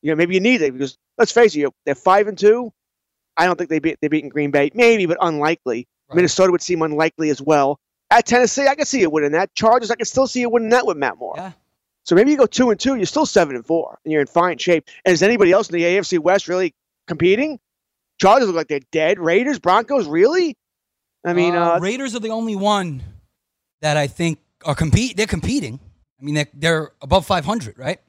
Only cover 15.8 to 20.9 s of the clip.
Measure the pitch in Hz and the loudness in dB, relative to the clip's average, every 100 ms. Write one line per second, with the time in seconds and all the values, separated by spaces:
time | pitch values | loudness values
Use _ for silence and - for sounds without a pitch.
15.8 | 170 185 180 180 156 196 - 180 180 _ | -2 -2 -2 -2 2 0 0 -4 -4 _
16.8 | _ _ - 160 175 208 302 269 _ _ | _ _ -14 -2 0 2 -2 -8 _ _
17.8 | _ _ _ _ 190 240 226 165 156 143 | _ _ _ _ 4 4 2 -2 -4 -8
18.8 | 131 160 156 196 165 180 247 269 175 196 | _ -2 0 0 0 0 0 -2 2 0
19.8 | 233 277 165 160 214 349 339 233 _ _ | 2 -2 -2 2 2 2 -2 -6 _ _
20.8 | _ | _